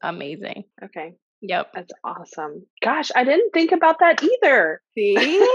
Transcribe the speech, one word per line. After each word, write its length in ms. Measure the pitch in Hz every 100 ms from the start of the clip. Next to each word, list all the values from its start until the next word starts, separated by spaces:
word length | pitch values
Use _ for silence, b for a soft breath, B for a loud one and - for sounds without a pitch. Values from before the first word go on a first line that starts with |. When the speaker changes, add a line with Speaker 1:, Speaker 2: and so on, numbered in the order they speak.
Speaker 1:
amazing. 640 | 170 170 143 160 196 - 202 _
Speaker 2:
Okay. 300 | 196 175 160 - _ _
Speaker 1:
Yep. 280 | 190 175 -
Speaker 2:
That's 180 | 185 180 -
awesome. 600 | - 175 170 - 151 160 190 _
Gosh, 280 | 220 302 285 -
I 80 |
didn't 280 | 247 320 453
think 200 | 330 330
about 260 | 359 330 320
that 220 | 339 -
either. 600 | 330 494 349 254 160 160 _
Speaker 1:
See? 520 | - 202 202 254 370 480